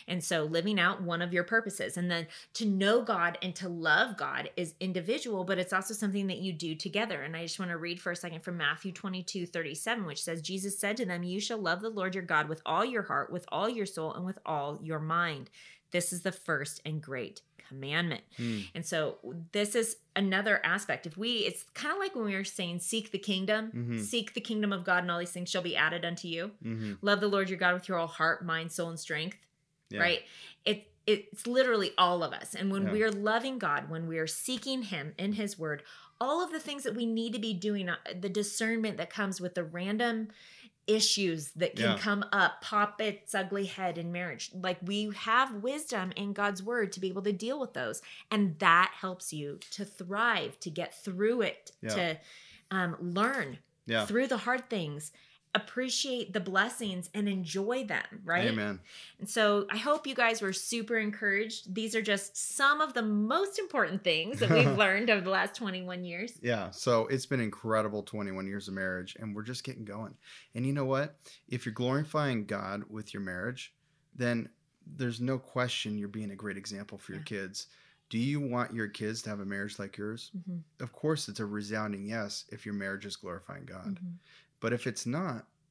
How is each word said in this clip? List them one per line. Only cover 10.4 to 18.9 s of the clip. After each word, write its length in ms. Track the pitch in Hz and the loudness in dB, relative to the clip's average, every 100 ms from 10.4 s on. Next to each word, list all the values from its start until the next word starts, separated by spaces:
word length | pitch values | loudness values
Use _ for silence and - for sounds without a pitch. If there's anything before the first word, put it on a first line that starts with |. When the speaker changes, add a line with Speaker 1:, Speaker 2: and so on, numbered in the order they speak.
Speaker 1:
"Jesus 380 | 156 190 196 196 | -4 -4 -2 -2
said 180 | 202 220 | -2 0
to 80 | 208 | -2
them, 160 | 175 | -2
'You 180 | 175 185 | -2 -2
shall 200 | 208 226 | -2 -2
love 220 | 185 175 | 0 0
the 80 | 220 | -2
Lord 240 | 214 185 185 | -2 -2 -2
your 80 | |
God 260 | 175 156 151 | 2 2 2
with 140 | 156 - | -2 0
all 180 | 165 | 2
your 200 | 240 240 | 4 0
heart, 280 | 170 135 - | 0 0 0
with 140 | 175 - | -4 -2
all 200 | 151 208 | 0 0
your 160 | 240 190 | 0 -2
soul, 260 | - 160 | -2 -4
and 140 | - 180 | -4 -6
with 140 | 190 | -6
all 360 | - 156 143 151 | -2 -2 -2 -4
your 180 | 156 156 | -4 -2
mind. 520 | 156 170 170 143 131 - - - _ | 0 2 0 -2 -8 -16 -20 -20 _
This 200 | 175 170 | 0 2
is 120 | 180 | 0
the 80 | 190 | -2
first 500 | 180 - 151 147 - | -4 -2 -2 -2 -6
and 160 | 160 156 | -4 -4
great 400 | 151 131 104 - - _ - | -4 -6 -6 -10 -20 _ -16
commandment.'" 540 | 135 135 156 175 143 - - | -10 -2 0 0 -2 -8 -6
Speaker 2:
Hmm. 220 | 120 110 95 | -2 -2 -4
Speaker 1:
And 120 | - | -8
so 340 | 160 | -4